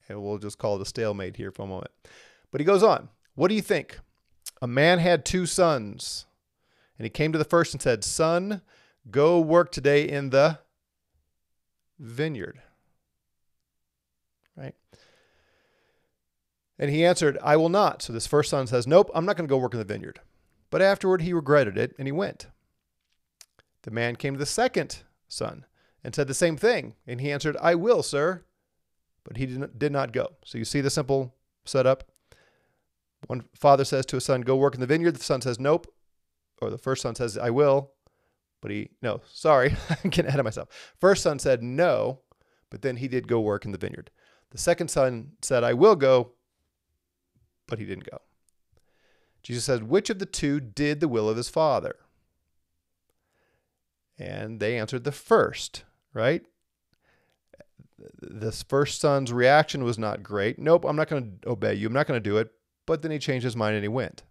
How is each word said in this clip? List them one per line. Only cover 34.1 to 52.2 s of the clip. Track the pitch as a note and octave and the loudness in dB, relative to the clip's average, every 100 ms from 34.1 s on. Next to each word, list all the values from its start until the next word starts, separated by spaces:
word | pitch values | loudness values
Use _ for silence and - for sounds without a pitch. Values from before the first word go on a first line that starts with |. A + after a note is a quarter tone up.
| C3 | -6
his | - | -2
son, | C3 | -2
"Go | A#2+ C3+ | 2 2
work | C#3 | 2
in | B2 | 0
the | B2+ | -2
vineyard." | D#3 E3+ D3+ | 2 2 -2
The | |
son | - C#3 | -2 -2
says, | B2 A#2 | -2 -4
"Nope." | C3+ E3+ - _ _ _ _ _ _ _ | 0 0 -2 _ _ _ _ _ _ _
Or | A2 | -8
the | G#2+ | -8
first | - C3 | -6 -4
son | C3 A2+ | -4 -4
says, | A#2+ G#2+ | -6 -4
"I | A#2+ | -2
will." | A#2+ D3 C#3 C#3 _ _ _ _ _ _ _ | 2 4 2 0 _ _ _ _ _ _ _
But | A2 | -10
he, | G#2 G#2 _ | -10 -10 _
no, | A#2+ G#2 - | -6 -6 -10
sorry, | - E3 C#3+ B2+ - - | -4 4 6 4 0 -4
<laughs> | |
I'm | D#3+ F#3+ | -4 -2
getting | - E3 | -2 0
ahead | C#3 | 0
of | |
myself. | A#2 G#2 - - - _ | -2 -6 -14 -16 -20 _
First | F3+ G3 | 2 4
son | F3 C#3+ | 2 -2
said, | D3 B2+ | 0 0
"No," | A#2 C3 F3 A#2+ G#2+ C3+ _ _ _ _ _ | 0 0 2 2 0 -4 _ _ _ _ _
but | - | -8
then | C3+ A#2+ | -6 -6
he | C3 | -4
did | B2+ A2 | -4 0
go | A#2 | 0
work | G#2+ G2+ - | 0 -2 -4
in | |
the | F#2+ | -8
vineyard. | F#2+ - - _ _ _ _ | -8 -10 -18 _ _ _ _
The | - | -6
second | - E3+ E3 | 0 0 0
son | - C3 A#2+ C3+ _ | 0 0 0 -12 _
said, | - B2+ | -2 0
"I | A#2+ | 2
will | A#2+ F#3+ F#3+ | 6 6 6
go," | C3+ C3 A#2+ _ _ _ _ _ _ _ _ _ _ _ _ _ _ | 6 4 2 _ _ _ _ _ _ _ _ _ _ _ _ _ _
but | A2 | -10
he | G2+ | -10
didn't | F#2+ - | -12 -14
go. | - _ _ _ _ _ _ _ _ _ _ _ _ | -18 _ _ _ _ _ _ _ _ _ _ _ _
Jesus | - A#2+ | -10 -8
said, | A#2 B2 | -2 -2
"Which | A2 E3+ G3+ | 2 0 0
of | G#3 | -6
the | F#3+ | -6
two | - D3 C#3+ | -4 -2 -2
did | B2+ G#2 D3 D3 | -4 -4 -2 0
the | D#3+ | -2
will | A#2 G#2+ | 0 0
of | A2 | -2
his | A#2+ | -4
father?" | - D#3 A#2 D#2+ - _ _ | 0 2 0 -2 -12 _ _